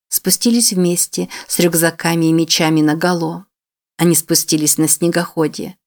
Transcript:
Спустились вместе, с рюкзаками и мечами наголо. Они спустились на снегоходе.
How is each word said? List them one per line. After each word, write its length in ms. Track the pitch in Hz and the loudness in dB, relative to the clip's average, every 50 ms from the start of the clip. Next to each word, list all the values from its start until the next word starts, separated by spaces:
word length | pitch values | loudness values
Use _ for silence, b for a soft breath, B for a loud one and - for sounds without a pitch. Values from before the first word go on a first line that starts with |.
| _ _ | _ _
Спустились 640 | - - - - 180 - - 240 233 240 233 - 208 | -8 -6 -2 -2 -2 0 0 0 2 2 0 0 0
вместе, 560 | 185 180 175 175 170 - - - - 180 175 B B B B | 0 0 0 0 -2 -4 -4 -4 -6 -8 -8 B B B B
с 120 | - - | -2 0
рюкзаками 680 | 175 175 170 165 165 165 165 - - 165 170 170 160 | 2 2 2 2 0 0 0 -2 -2 -2 0 2 2
и 60 | 160 | 2
мечами 500 | 160 165 165 160 - - 170 156 160 156 | 2 2 2 0 0 0 0 2 2 2
наголо. 640 | 151 151 151 165 170 180 180 170 165 160 170 175 196 - _ _ _ _ _ _ _ _ _ - | 4 2 2 2 0 0 0 -2 -2 -6 -6 -10 -12 -18 _ _ _ _ _ _ _ _ _ 0
Они 180 | 165 175 165 | 2 2 2
спустились 600 | 151 - - 170 156 - - 165 151 151 147 - - | 2 0 0 0 0 0 0 -2 0 0 0 0 0
на 100 | 160 151 | 0 0
снегоходе. 880 | - - 175 170 170 170 175 - - - 156 147 - - 85 - 190 - _ | 0 0 0 0 0 0 -2 -4 -2 -2 -2 -2 -4 -6 -10 -12 -12 -16 _